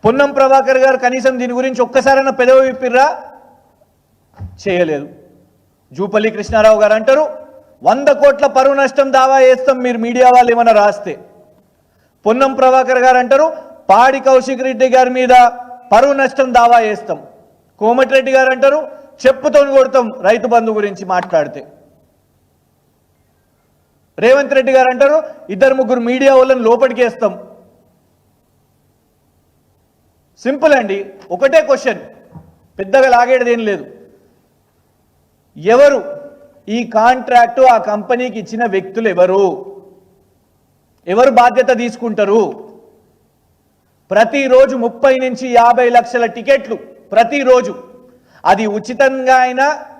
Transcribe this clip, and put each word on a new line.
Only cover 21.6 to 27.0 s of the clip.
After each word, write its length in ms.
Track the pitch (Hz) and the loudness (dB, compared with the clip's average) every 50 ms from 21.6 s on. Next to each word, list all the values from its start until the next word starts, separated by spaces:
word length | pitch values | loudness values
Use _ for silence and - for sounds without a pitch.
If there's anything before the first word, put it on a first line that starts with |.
| - - _ _ _ _ _ _ _ _ _ _ _ _ _ _ _ _ _ _ _ _ _ _ _ _ _ _ _ _ _ _ _ _ _ _ _ _ _ _ _ _ _ _ _ _ _ _ _ _ _ - | -18 -20 _ _ _ _ _ _ _ _ _ _ _ _ _ _ _ _ _ _ _ _ _ _ _ _ _ _ _ _ _ _ _ _ _ _ _ _ _ _ _ _ _ _ _ _ _ _ _ _ _ -4
రేవంత్ 340 | - 233 262 285 277 254 277 | 0 2 2 2 2 0 -2
రెడ్డి 180 | 269 262 233 | -2 0 2
గారు 180 | 269 262 254 254 | 2 2 2 2
అంటారు, 340 | 254 247 277 277 294 320 302 - - - - - | 2 2 0 2 2 0 -2 -6 -16 -20 -14 -14
"ఇద్దరు 240 | 190 190 202 269 269 | -4 0 0 0 2
ముగ్గురు 260 | 262 262 214 254 247 | 0 -2 -2 -2 -4
మీడియా 360 | 233 233 247 254 269 269 269 | -2 -4 -2 2 2 4 4
వాళ్ళని 240 | 262 262 262 262 262 | 4 4 2 0 -2
లోపలికి 440 | 233 220 233 226 262 262 240 214 | 0 0 0 2 0 -2 0 -2